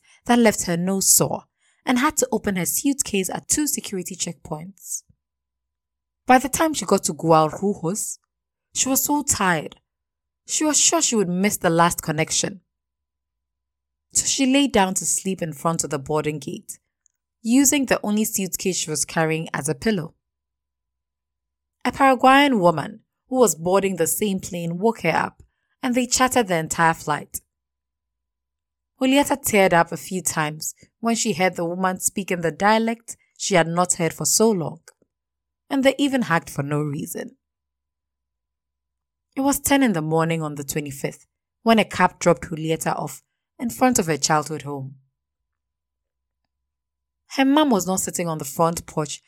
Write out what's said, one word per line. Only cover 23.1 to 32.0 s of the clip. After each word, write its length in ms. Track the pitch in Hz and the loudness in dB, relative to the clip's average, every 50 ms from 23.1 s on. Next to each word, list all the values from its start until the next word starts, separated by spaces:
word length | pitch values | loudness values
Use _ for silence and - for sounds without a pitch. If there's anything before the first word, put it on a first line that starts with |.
| _ _ _ - | _ _ _ -4
who 100 | 262 262 | 2 4
was 160 | 247 214 - | 4 4 2
boarding 440 | 151 160 175 185 196 196 196 190 165 | 0 0 2 2 2 2 0 0 -2
the 100 | 165 - | -2 -2
same 320 | - - 220 208 196 190 | -2 -2 -2 -2 -2 -4
plane 400 | - - - 175 170 170 170 175 | -6 -8 -8 -6 -6 -6 -4 -2
woke 220 | 190 226 220 - | 0 -2 -2 0
her 80 | - 165 | -2 0
up, 340 | 156 - - - - - - _ _ _ _ _ _ _ - | 0 0 -2 -2 -6 -14 -20 _ _ _ _ _ _ _ -4
and 100 | 262 240 | -2 0
they 140 | 254 247 240 | 0 0 0
chatted 400 | - - 254 254 - 254 240 185 | 0 2 2 2 2 2 0 2
the 100 | 180 165 | 0 -2
entire 380 | 160 160 - - 170 160 165 | -2 -2 0 2 2 2 2
flight. 460 | - - - 147 147 - - - - - _ _ _ _ _ _ _ _ _ _ _ _ _ _ _ _ _ _ _ _ _ _ _ _ _ _ _ _ _ _ - | 0 -2 -4 -4 -4 -6 -10 -14 -16 -16 _ _ _ _ _ _ _ _ _ _ _ _ _ _ _ _ _ _ _ _ _ _ _ _ _ _ _ _ _ _ -2
Julieta 360 | 262 262 262 277 285 - 294 - - | 0 2 4 4 2 2 0 -4 -2
teared 300 | - - 208 190 190 180 | 0 4 4 4 6 6
up 180 | 170 165 - | 4 2 2
a 60 | - 160 | -2 -8
few 240 | - - 185 185 | -10 -8 -8 -6
times 540 | 170 - - 170 156 151 156 156 - - - _ - - _ _ | -4 -4 -4 -2 -4 -4 -6 -8 -10 -12 -12 _ -18 -20 _ _
when 160 | - 226 233 | -4 -2 -2
she 180 | 220 - 233 190 | 0 0 -2 0
heard 220 | 143 185 185 180 | 0 0 0 0
the 100 | 180 175 | -2 -4
woman 340 | 165 175 180 190 185 190 | -4 -4 -2 -2 -2 -2
speak 320 | 180 | -2